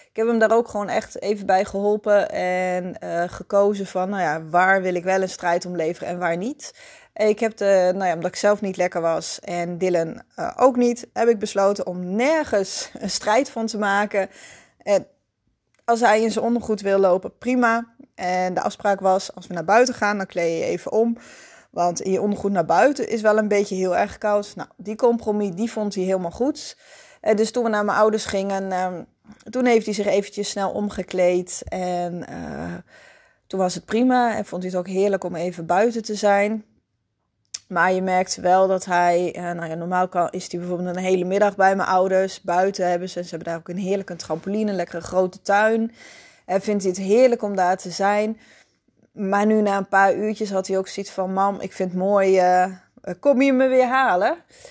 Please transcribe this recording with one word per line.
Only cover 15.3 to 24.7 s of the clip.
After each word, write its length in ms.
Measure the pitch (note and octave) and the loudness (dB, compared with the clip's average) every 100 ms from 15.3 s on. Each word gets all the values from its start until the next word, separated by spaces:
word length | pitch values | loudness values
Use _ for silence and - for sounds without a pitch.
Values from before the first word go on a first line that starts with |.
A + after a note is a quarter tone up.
| _ _ _ _ _ | _ _ _ _ _
als 160 | - A3+ | -2 2
hij 220 | A#3 G#3+ | 4 4
in 80 | A3+ | 2
zijn 140 | A3 | 0
ondergoed 360 | A#3 A#3+ G#3 G#3+ | 0 0 -2 -4
wil 180 | G3 G3 | 2 4
lopen, 400 | F#3+ F#3 F#3 - | 4 2 -2 -8
prima. 560 | A#3+ B3+ A#3+ A3+ A#3 - - | -2 2 2 0 -4 -16 -20
En 400 | - F#3 F3+ F#3 | -8 -4 -2 -2
de 60 | F#3 | -2
afspraak 400 | - - G3+ G3 | -4 -2 -2 2
was: 340 | F#3+ F#3+ - | 2 2 0
als 120 | - - | -12 -10
we 80 | |
naar 100 | F3 | -4
buiten 300 | E3 A3 B3+ | 2 4 4
gaan, 220 | A#3+ G#3 G#3 | 0 -2 -2
dan 100 | F#3+ | -4
kleed 240 | F3+ E3+ | -2 -2
je 80 | E3 | 0
je 60 | |
even 280 | - F3+ - | -2 -4 -2
om. 240 | G#3+ A#3 A3+ - - - - _ | 0 0 -2 -10 -20 -20 -20 _
Want 300 | - F3 E3+ | -2 -2 -2
in 120 | - | -2
je 80 | F#3+ | 0
ondergoed 320 | G#3 G3+ G3+ | 0 -2 -2
naar 120 | G3+ | 0
buiten 440 | E3 E3+ B3+ C#4 - | 2 4 4 2 -4
is 120 | A3+ | 0
wel 180 | G#3+ G#3+ | 2 2
een 100 | G#3+ | 2
beetje 260 | G3+ G3+ | 2 0
heel 220 | F#3 F#3 F3 | -2 0 0
erg 220 | G#3 - | -2 -2
koud. 340 | G#3+ G#3 G3+ F#3 | -2 0 -2 -10
Nou, 120 | - | -14